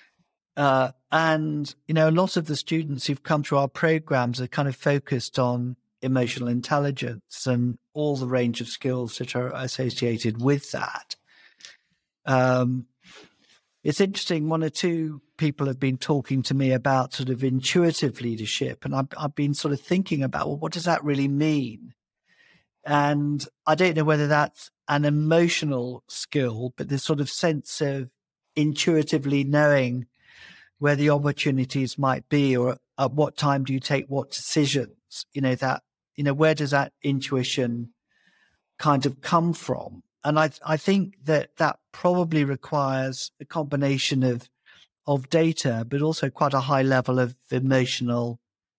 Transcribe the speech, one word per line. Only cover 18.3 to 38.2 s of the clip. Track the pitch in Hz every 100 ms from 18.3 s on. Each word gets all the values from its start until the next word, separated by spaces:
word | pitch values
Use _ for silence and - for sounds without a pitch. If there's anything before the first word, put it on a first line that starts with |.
| 113 107 - 127 117
and | 135
I've, | 135 139 -
I've | 151
been | 147 143
sort | 143 151
of | 143
thinking | - 180 190 151
about, | 135 - -
well, | 147
what | 160
does | 170
that | 170 160
really | 147 139 139
mean? | 139 156 147 123 - 120 - _ _ _ _ _ _ _ _
And | - 147 143 147 147 147 - _ -
I |
don't | 156 185 156
know |
whether | 151 151 147
that's | 151 147 - - _ -
an | 143
emotional | 147 147 151 165 170 - 156 131 123 123 -
skill, | - - 147 123 110 127 -
but | -
this | 139
sort | - 147
of | 139
sense | - 175 151 - -
of | 143 139 127 - _ _ _ -
intuitively | 151 147 - 160 147 156 139 143
knowing | 139 147 147 143 123 123 123 _ _ - - - _ _
where | 143 143
the | 147
opportunities | 143 143 139 151 131 127 143 127 -
might | 135 131 -
be, | 147 139 123
or | 123 127 _ -
at | 135
what | 139 147 -
time | 147 139
do | 131
you | 135
take | - 139 -
what | 139 -
decisions, | - - 160 143 139 120 _ _ - -
you | 143
know, | 131
that, | 127 131 131 - _ _ -
you |
know, | 143
where | 139 156
does | 156 147
that | 143 135 -
intuition | 147 139 - 131 127 - 123 117 117 _ _ _